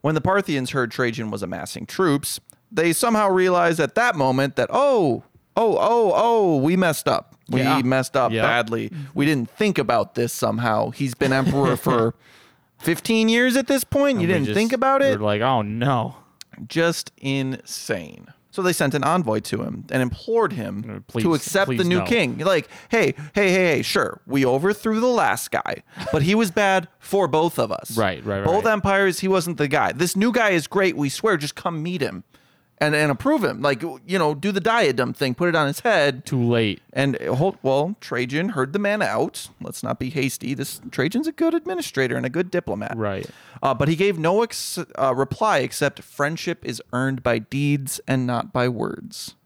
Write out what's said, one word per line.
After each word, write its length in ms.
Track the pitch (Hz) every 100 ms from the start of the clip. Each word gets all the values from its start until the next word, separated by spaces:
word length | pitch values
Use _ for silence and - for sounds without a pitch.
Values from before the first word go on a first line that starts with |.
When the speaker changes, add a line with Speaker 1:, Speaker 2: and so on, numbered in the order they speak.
Speaker 1:
When 140 | 143
the 60 | 156
Parthians 480 | 180 196 190 143 127
heard 200 | 139 120
Trajan 400 | - 120 113 110
was 120 | 104
amassing 420 | 95 90 - - -
troops, 540 | - 185 143 - - _ _ _
they 200 | 202 170
somehow 340 | 160 240 220 202
realized 500 | 185 185 180 170 165
at 160 | 143
that 220 | - 240 180
moment 400 | 131 131 139 -
that, 140 | 117
"Oh, 500 | 233 285 247 160 117 - _ _ -
oh, 200 | 226 180
oh, 340 | 190 233 214 -
oh, 400 | 233 233 190 151
we 180 | 139 185
messed 300 | 180 151 -
up. 280 | 117 - _ -
We 100 | -
Speaker 2:
Yeah. 200 | 131 147
Speaker 1:
messed 340 | 123 131 127 135
up 160 | 120
Speaker 2:
Yep. 100 | 113
Speaker 1:
badly. 480 | 110 117 113 113 110 165 139
We 120 | - 143
didn't 240 | 147 117
think 260 | - 214 175
about 360 | 117 120 98
this 180 | - 120
somehow. 580 | - 117 110 120 107 113
He's 240 | 117 139
been 180 | 120 135
emperor 420 | 131 131 139 135 123
Speaker 2:
<laughs> 100 | -
Speaker 1:
for 280 | 123 113 - _ - - _ _ _
fifteen 500 | - 165 - 226 220
years 280 | 233 254 247
at 100 | 262
this 180 | 277
point. 280 | - 285 285
Speaker 2:
And 80 | 247
Speaker 1:
You 60 | 170
Speaker 2:
we 40 |
Speaker 1:
didn't 120 | 185 131
Speaker 2:
just 100 | 107
Speaker 1:
think 160 | 220
about 300 | 240 269 269
it?" 160 | 277 254
Speaker 2:
were 60 | 104
like, 160 | 104
"Oh, 200 | 120 127
no." 540 | 104 110 127 127 113 - _ _ - - 110
Speaker 1:
Just 460 | 160 165 165 - _
insane. 1080 | 139 139 131 131 - - - 104 78 - - - _
So 100 | -
they 100 | 185
sent 220 | 170 143
an 100 | 147
envoy 360 | 135 175 135 107
to 220 | - 107
him 220 | - - -
and 100 | 127
implored 500 | 127 - - 226 208
him 300 | 180 107 98 113
Speaker 2:
Uh, 120 | 101 -
please, 160 | 120
Speaker 1:
to 120 | 135
accept 340 | 156 - 196 196
the 60 | 127
Speaker 2:
please 120 | 175
Speaker 1:
new 100 | 180
Speaker 2:
no. 40 |
Speaker 1:
king. 340 | - 240 143 120
Like, 300 | 160 180 - - -
"Hey, 260 | 220 147 - 151
hey, 160 | - 202
hey, 160 | 185 180 131
hey, 60 |
sure, 380 | 123 202 143 - -
we 180 | 139
overthrew 540 | 135 131 175 208 226 220
the 60 | 247
last 440 | 240 139 - -
guy, 300 | - - - - - -
but 120 | 156
he 120 | 147
was 160 | 214 220
bad 380 | 170 202 190 175 _
for 300 | - 196 175
both 300 | 156 165 -
of 100 | 113
us. 260 | 95 - 110
Speaker 2:
Right, 280 | 104 85 104
right, 180 | 98
Speaker 1:
Both 200 | 101 190
Speaker 2:
right. 80 | 214
Speaker 1:
empires, 480 | 214 196 196 196 175
he 80 | 190
wasn't 280 | 190 165 160
the 120 | 147
guy. 240 | 147 104
This 240 | 131 175 190
new 160 | 226
guy 180 | 208 214
is 160 | 180 143
great, 300 | 196 190 147
we 120 | 143
swear, 280 | - 220 180
just 180 | 143
come 260 | - 185 165
meet 180 | 160 180
him 240 | 127 92 - _ _ _ _ _
and, 160 | 151
and 180 | 151 151
approve 320 | 135 - 302
him. 160 | 175 107
Like, 200 | 143 135
you 360 | 165 131 - 185
know, 160 | 156
do 160 | 147 190
the 80 | 196
diadem 520 | 185 226 180 127 131
thing, 220 | 127 135
put 140 | 120 175
it 60 |
on 140 | 165 143
his 120 | 143
head." 460 | 240 196 143 131 -
Speaker 2:
Too 160 | 131
late. 400 | 120 117 110 92 _
Speaker 1:
And, 240 | - 139 127
uh, 120 | 64 120
hold, 200 | 180 190
well, 320 | 139 135 160 214
Trajan 500 | - 123 123 143 185
heard 220 | 180 131
the 60 | 185
man 200 | 202 214
out. 480 | 143 104 151 - - _
Let's 220 | - -
not 160 | 110 120
be 100 | 127
hasty. 440 | 139 135 - -
This 260 | 143 - - 254
Trajan's 380 | - 139 233 311
a 40 |
good 220 | - 330
administrator 640 | 330 339 370 - - 131 127
and 100 | 123
a 40 |
good 200 | 160 185
diplomat. 460 | 180 170 101 104 113
Speaker 2:
Right. 300 | 107 95 - - - -
Speaker 1:
Uh, 120 | 135
but 140 | 123 143
he 80 | 160
gave 220 | 196 170
no 240 | 160 196
ex-, 360 | 226 - - - 160 -
uh, 160 | 135
reply 440 | 127 139 - 220 170
except, 420 | 127 - 143 -
"Friendship 600 | - - 147 165 - 165
is 160 | - 113 -
earned 280 | 123 131 131
by 160 | 123 117
deeds 600 | 107 135 143 147 131 - -
and 180 | 131 123
not 280 | 120 -
by 160 | 127 123
words." 640 | 117 - - - - - -